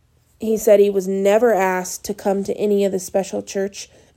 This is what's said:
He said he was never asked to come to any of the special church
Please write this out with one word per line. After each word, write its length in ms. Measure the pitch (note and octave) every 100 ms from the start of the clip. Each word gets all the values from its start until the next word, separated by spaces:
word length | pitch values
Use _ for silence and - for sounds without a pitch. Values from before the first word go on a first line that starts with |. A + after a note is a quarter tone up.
| _ _ _ _
He 160 | A3 A3
said 240 | A3 G#3
he 100 | G3+
was 160 | G3 F#3
never 480 | F#3+ G3 G#3+ A#3+
asked 500 | G3 F#3+ F#3 F3+ - -
to 60 |
come 300 | G3+ G#3 G3
to 140 | G3+ -
any 280 | G#3 G3+
of 60 | G3
the 80 | F#3+
special 420 | F#3 G3 F#3 G#3
church 480 | G3+ G3+ G3 G3+ - _ _